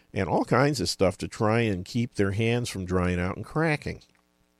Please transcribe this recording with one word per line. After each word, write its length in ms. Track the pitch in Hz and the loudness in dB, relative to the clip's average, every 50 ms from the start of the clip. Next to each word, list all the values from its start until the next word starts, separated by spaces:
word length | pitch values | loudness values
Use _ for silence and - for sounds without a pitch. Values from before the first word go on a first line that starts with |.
| _ _ | _ _
and 160 | - 101 95 82 | -4 -2 -2 0
all 160 | 131 - 247 | 0 -2 0
kinds 360 | - 123 120 139 147 151 107 | 2 4 4 4 4 2 0
of 80 | 87 - | -2 -4
stuff 280 | - - 98 92 - - | 0 2 2 2 2 0
to 100 | - 87 | -10 -10
try 320 | - - 113 107 110 120 | -4 0 0 2 2 2
and 240 | 117 107 98 90 95 | 2 2 0 -2 -6
keep 300 | - - 120 120 - - | -4 -2 -2 -2 -2 0
their 180 | - 101 98 | 0 0 0
hands 360 | 98 104 113 113 120 120 123 - | 2 0 0 0 0 0 -2 -4
from 160 | - 95 92 | -6 -8 -4
drying 340 | 85 92 90 90 90 90 87 | 0 0 2 2 2 0 0
out 180 | 90 95 - | -2 -2 -4
and 100 | - 107 | -6 -10
cracking. 540 | - - 156 165 160 151 147 - 85 78 - - _ _ _ _ _ _ _ _ _ _ | -6 -2 -2 0 0 0 -2 -4 -8 -10 -10 -14 _ _ _ _ _ _ _ _ _ _